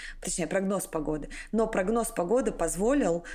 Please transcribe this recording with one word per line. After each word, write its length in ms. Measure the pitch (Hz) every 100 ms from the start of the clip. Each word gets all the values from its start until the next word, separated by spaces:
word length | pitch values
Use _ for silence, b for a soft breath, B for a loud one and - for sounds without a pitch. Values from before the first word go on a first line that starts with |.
| B -
точнее, 260 | - - 156
прогноз 400 | 190 190 196 -
погоды, 420 | 160 147 156 170 B B
но 160 | 214 220
прогноз 420 | 208 190 233 220
погоды 440 | - 175 240 220
позволил 720 | - 165 165 214 285 202 170 B